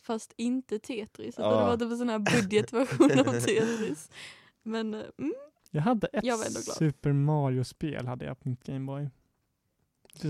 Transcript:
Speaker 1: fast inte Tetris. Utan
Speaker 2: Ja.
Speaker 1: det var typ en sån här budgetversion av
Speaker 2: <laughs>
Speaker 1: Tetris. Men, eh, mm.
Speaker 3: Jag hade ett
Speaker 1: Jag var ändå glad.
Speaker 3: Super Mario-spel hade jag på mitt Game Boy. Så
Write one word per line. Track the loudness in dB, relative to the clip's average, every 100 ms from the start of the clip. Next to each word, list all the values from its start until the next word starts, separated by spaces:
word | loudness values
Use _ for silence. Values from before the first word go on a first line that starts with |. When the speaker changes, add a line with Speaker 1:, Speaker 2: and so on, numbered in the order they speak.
Speaker 1:
fast | -6 -6 -6 -4
inte | -2 -2 -2 -8
Tetris. | -6 -8 -8 -10 -12 -2
Utan | 2
Speaker 2:
Ja. | 4
Speaker 1:
det | 4
var | 2
typ | 0
en | -2
sån | -2
här | 0
budgetversion | 2 2 4 2 2 0 0 6 6 8
av |
Speaker 2:
<laughs> | 4 2
Speaker 1:
Tetris. | 2 2 2 0 -4 -6 -10 -18 -18 -20 -20 _
Men, | -8 -6 -4
eh, | -6 -10 -8
mm. | -6 -6 -10 _ _
Speaker 3:
Jag | -2
hade | 0 0 0
ett | -2
Speaker 1:
Jag | -2 -2
var | -2
ändå | -6
glad. | -6 0
Speaker 3:
Super | 0 0 0
Mario-spel | 2 2 2 2 0 -2 -6 -6 -6 -6
hade | -8
jag | -8 -8
på | -8
mitt | -8
Game | -8 -8 -8
Boy. | -6 -8 -10 _ _ _ _ _ _ _ _ _ -8
Så | -4